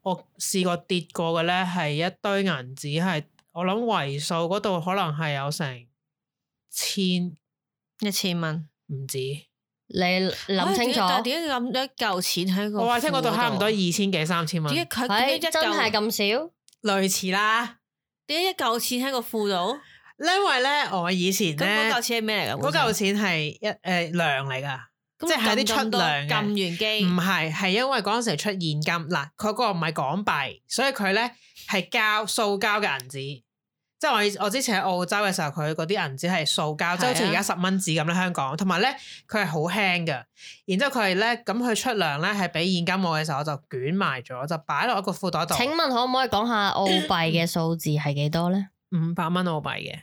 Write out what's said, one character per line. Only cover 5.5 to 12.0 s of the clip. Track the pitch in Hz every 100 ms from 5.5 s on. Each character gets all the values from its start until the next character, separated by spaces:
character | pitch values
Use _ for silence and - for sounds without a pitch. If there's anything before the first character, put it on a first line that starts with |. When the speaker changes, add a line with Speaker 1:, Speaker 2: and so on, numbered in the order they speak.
| 147 143 123 120 _ _ _ _ _ _ _ _
Speaker 1:
千。 | - - - 185 180 180 160 _ _ _ _ _ _
Speaker 2:
一 | 208
千 | 190 196 170
蚊。 | 165 160 156 _ -
Speaker 1:
唔 | 135 135
止。 | 135 131 143 - _ _ _ _
Speaker 3:
你 | -
諗 | 180 185 185 - - 190 180 392
清 | 240
楚。 | 247
Speaker 2:
哎， | 185
點 |
解， |
但 | 185
係 |
點 | 240 302
解 | 320
咁 | 262 247
一 | 254 269
嚿 | -